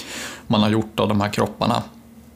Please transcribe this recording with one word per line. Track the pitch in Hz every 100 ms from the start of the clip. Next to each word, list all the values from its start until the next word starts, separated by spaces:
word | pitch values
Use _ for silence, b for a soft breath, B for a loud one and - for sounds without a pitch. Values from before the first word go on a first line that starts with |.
| B B B B -
man | 110
har | 104
gjort | 110 107 -
av | 104
de | 104
här | 104
kropparna. | 113 110 - 110 117 - - - - -